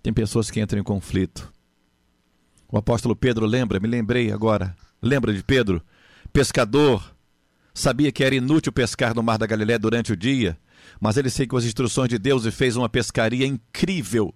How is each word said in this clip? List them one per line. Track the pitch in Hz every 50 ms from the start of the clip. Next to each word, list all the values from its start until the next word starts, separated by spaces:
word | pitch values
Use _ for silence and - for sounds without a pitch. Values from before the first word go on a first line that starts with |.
Tem | _ 120 113
pessoas | 123 107 101 - 117 107 -
que | - 113
entram | 107 101 - 104
em | 98
conflito. | - 104 98 - - - - 147 - _ - - - _ _ _ _ _ _ _ _ _ _ _ _ _ _ _ _ _ _ _ _ _ _ _ _
O | 123
apóstolo | 107 107 - 120 113 - 123 107
Pedro | - - 127 120 110 110
lembra, | 107 113 131 123 107 95 95
me | 98
lembrei | 113 120 120 113 101 120 123 120 110
agora. | 101 104 110 113 107 101 101 92 87 _ - _ _ _
Lembra | - 117 139 135 113 110 104
de | 95 92
Pedro? | - 135 131 117 101 92 82 - _ _ _ _ _ _ - _ -
Pescador. | _ 143 135 - - 139 123 101 117 143 151 143 120 95 - - - _ _ _ _ _ _ _ _ _ _ _ _
Sabia | - - 147 123 123 147 139
que | - - 135
era | 131 135
inútil | 131 123 131 156 160 - 147
pescar | 117 - 120 110 - - 131 113 113
no | 117 113
mar | 117 113
da | 107 113
Galiléia | 104 110 107 107 107 117 113
durante | 104 110 113 117 110 - 107
o |
dia, | 85 90 127 139 131 113 87 82 - _ _ _ - - - - -
mas | - 107 107
ele | 135 135 127
seguiu | - - 139 117 127
as | 127 117
instruções | 117 113 - 131 113 - 135 127 123
de | 120
Deus | 113 95 135 139 127 110
e | 113
fez | 101 - 135 127 110
uma | 120 123 110
pescaria | - 127 113 - - - 113 110 117 127 135
incrível. | 139 139 117 _ _ - - - 165 190 170 120 90 104 117 104 82 -